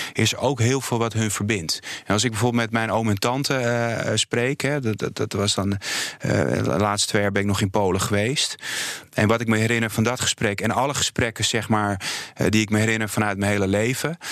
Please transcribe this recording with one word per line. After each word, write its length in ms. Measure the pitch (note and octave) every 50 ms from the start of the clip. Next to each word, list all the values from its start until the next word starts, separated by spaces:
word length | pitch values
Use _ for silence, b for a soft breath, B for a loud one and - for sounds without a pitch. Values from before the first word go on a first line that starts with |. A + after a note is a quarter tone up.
| B B B
is 200 | B A2+ G#2+ -
er 60 | -
ook 220 | G2 B2+ C#3+ A#2
heel 200 | A2 A#2 C3 C#3
veel 180 | B2+ - B2 A#2
wat 140 | A2+ A2+ -
hun 180 | A2 A2+ A2
verbindt. 480 | G2 - G#2 G2+ A2+ G2+ D#2+ D#2 - - B B B B B
En 80 | B G2
als 100 | G#2+ A2
ik 60 | C3
bijvoorbeeld 320 | A2+ G#2 A2 B2 A#2 A#2+ A#2
met 100 | A2 A2+
mijn 180 | A#2 A2+ A2
oom 180 | F#2+ G#2+ A2+ A2
en 100 | G#2 G2
tante, 360 | - B2 B2 C3+ C#3+ - C#3+
eh, 560 | C3 B2 A#2 A#2+ A#2+ A#2 A#2 A2+ - - - A2
spreek, 460 | A2 - - - A#2+ A#2+ B2+ C#3+ -
hè, 200 | - C3 D3 D3
dat, 180 | C3 A2+ G#2+ -
dat, 180 | - - -
dat 160 | - G#2+ G#2+ -
was 220 | G2+ G2+ G#2 -
dan, 240 | - G2 G2 G2 G2+ B B B B B B B B
eh, 120 | - - - G#2 D#2+ B1+ A#1+ - -
de 140 | - C2 E2
laatste 300 | G#2 G#2 G2+ G2+ - -
twee 140 | - A2 G2+
jaar 100 | G2+ G2
ben 100 | G2+ G2+
ik 60 | G2+
nog 120 | G2+ F#2+
in 100 | A2 G2
Polen 300 | - A2 G2+ F#2+ F2+ F#2+
geweest. 540 | F#2+ - G2+ G2+ G#2 A2+ C#3+ - - - - - B B B B B B B B B B -
En 160 | - G#2+ G#2
wat 120 | A2+ A2+
ik 60 | A#2+
me 100 | A2+ A2
herinner 340 | G#2+ A2 A2+ A#2+ A#2 A2+ A2
van 140 | - - A2
dat 160 | A#2 B2 B2+
gesprek 400 | - - - - - G#2+ G2+ F#2+
en 100 | F#2+ A2
alle 240 | A2 A2 B2+ C#3+ C#3
gesprekken, 500 | - - - - - C3+ A#2 G#2 - A2
zeg 240 | - - A#2 G#2+ -
maar, 320 | A2+ G#2+ G#2 G2+ G2+ F#2+ B B B B B B B
eh, 120 | B - F2
die 100 | G2+ A2
ik 100 | A2 G2+
me 80 | G#2+ G#2+
herinner 300 | G#2+ A2 A2+ A2+ A2+ G#2
vanuit 300 | - - G#2+ G#2 G2 F#2+
mijn 120 | G2+ G2+ G#2
hele 140 | G#2 G2
leven, 520 | F#2+ G2 G2+ A2 A#2+ C3+ - - D3 E3 - B B